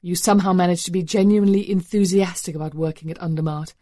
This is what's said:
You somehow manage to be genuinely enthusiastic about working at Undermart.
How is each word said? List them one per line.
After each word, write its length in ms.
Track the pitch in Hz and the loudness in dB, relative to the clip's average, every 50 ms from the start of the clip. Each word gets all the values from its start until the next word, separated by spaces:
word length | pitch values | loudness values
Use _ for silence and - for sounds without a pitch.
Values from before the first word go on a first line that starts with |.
You 140 | - 175 180 | -6 -4 -4
somehow 360 | 170 - - 208 208 185 196 185 | -2 2 4 4 4 4 4 2
manage 300 | 180 180 175 175 170 - | 2 4 2 0 0 -2
to 60 | - | -4
be 120 | 175 185 180 | -4 -4 -4
genuinely 680 | 156 - 214 190 202 208 214 202 202 196 196 202 - | -2 0 2 4 4 4 4 4 4 2 2 0 -2
enthusiastic 840 | 202 190 180 - - 208 202 185 180 196 196 180 170 - - - 156 | -4 -4 -4 -2 0 0 0 2 2 2 0 0 -4 -10 -10 -10 -8
about 200 | 156 151 156 143 | -8 -8 -8 -6
working 360 | 156 160 160 156 - - 160 | -4 -4 -4 -4 -6 -10 -12
at 80 | 160 - | -12 -8
Undermart. 540 | - 165 160 156 160 160 151 151 156 - - _ | -6 -4 -4 -2 -2 -4 -4 -6 -10 -12 -14 _